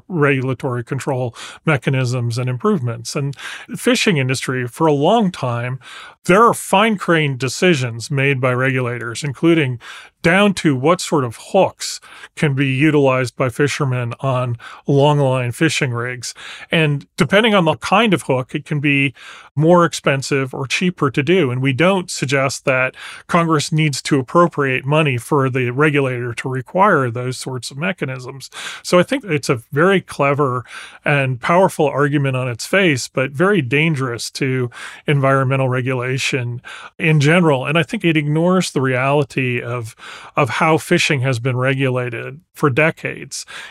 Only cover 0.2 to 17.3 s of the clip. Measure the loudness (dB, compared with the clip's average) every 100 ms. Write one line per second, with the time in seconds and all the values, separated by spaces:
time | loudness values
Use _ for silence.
0.2 | 2 2 -2 -4 -4 -6 -6 -6 -4 -4
1.2 | -4 -8 -16 -6 0 0 2 0 0 -2
2.2 | -2 -2 -4 -2 0 0 -2 -6 -8 -6
3.2 | -6 -8 -12 -14 -14 -4 0 2 2 2
4.2 | 0 -2 -4 -4 -4 0 2 4 4 2
5.2 | 2 -2 -4 -4 -6 -8 -12 -20 -20 -6
6.2 | 2 6 6 4 0 2 2 0 0 0
7.2 | 0 -2 -4 2 2 2 0 -6 -4 0
8.2 | 0 0 0 0 0 0 -2 -6 -8 -8
9.2 | -8 -2 -2 0 -2 -4 -10 -20 -20 _
10.2 | 0 4 2 2 0 2 2 0 0 -2
11.2 | -2 -6 -2 2 2 0 -10 -12 -16 -20
12.2 | -20 -2 0 0 0 2 4 4 4 2
13.2 | -2 -2 -2 0 0 0 -2 -2 -4 -4
14.2 | -2 -2 -2 -6 -12 -10 0 4 6 4
15.2 | 2 0 -2 0 0 0 -2 -2 -6 -8
16.2 | -12 -12 -16 -18 -2 0 2 0 -4 -2
17.2 | 2